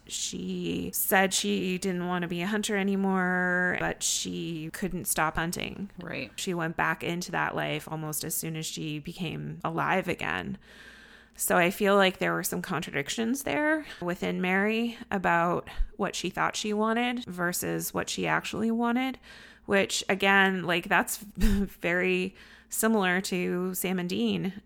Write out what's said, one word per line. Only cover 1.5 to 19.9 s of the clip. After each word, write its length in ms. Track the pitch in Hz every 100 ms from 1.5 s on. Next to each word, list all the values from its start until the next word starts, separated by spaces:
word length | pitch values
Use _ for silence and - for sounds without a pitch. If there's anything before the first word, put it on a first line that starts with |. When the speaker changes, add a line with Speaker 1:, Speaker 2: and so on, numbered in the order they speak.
| 202 185 185
Speaker 1:
didn't 300 | 196 180 175
want 160 | 180
to 40 | 175
be 140 | 175
a 60 | 180
hunter 280 | 214 208 208
anymore, 1000 | 196 196 196 190 180 180 180 180 180 -
but 220 | 165 -
she 680 | - - 190 180 165 165 160
couldn't 320 | - 185 175 -
stop 300 | - 156 170
hunting. 540 | 165 - - - 202 -
Speaker 2:
Right. 300 | 170 131 131 -
Speaker 1:
She 160 | -
went 240 | 175 160 165
back 260 | 156 160
into 280 | - 175 180
that 220 | 165 151 156
life 320 | 151 151 -
almost 320 | 160 156 151
as 100 | 156 -
soon 200 | 160 160
as 100 | 160
she 340 | - 160 151
became 600 | 147 170 165 156 147 160
alive 440 | 160 165 143 180 180
again. 500 | - - 92 - 190 - - - - - - - -
So 220 | - 185
I 140 | 175
feel 240 | - 202 202
like 240 | 185 175
there 140 | 175
were 100 | 170
some 180 | 175 180
contradictions 840 | 175 160 - - 143 - 226 277
there 420 | - 285 302 311 294 -
within 420 | 175 180 180 180
Mary 560 | 185 190 208 226 233 226 -
about 580 | 202 180 170 175 165 - - - -
what 180 | 196 -
she 140 | 175
thought 260 | 170 160 -
she 160 | 214
wanted 520 | 208 220 226 247 247 185
versus 680 | 180 175 175 170 165 170
what 160 | 180 -
she 180 | - 170
actually 420 | 156 - - 226
wanted, 480 | 226 240 240 262 254 - - - - -
which, 380 | 196 -